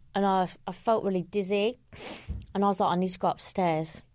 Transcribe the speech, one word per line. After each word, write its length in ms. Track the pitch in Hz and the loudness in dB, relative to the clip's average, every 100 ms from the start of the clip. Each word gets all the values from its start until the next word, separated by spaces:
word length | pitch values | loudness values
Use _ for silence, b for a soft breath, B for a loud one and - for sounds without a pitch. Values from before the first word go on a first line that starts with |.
| - | -8
and 100 | 196 | 0
I, 240 | 196 190 180 - - | 2 2 0 -4 -12
I 60 | |
felt 320 | 180 - 220 | -4 2 2
really 180 | 196 185 | 2 -2
dizzy, 560 | 180 208 185 202 214 254 _ - B B B B B | -2 -2 0 0 0 -2 _ -16 B B B B B
and 100 | 196 | 0
I 40 | 202 | 2
was 120 | 190 | 4
like, 100 | 185 | 2
"I 60 | 175 | 2
need 120 | 185 | 0
to 80 | 180 | 0
go 100 | 185 | -2
upstairs." 720 | - - - 175 156 160 - - | 0 -2 0 2 2 -2 -8 -14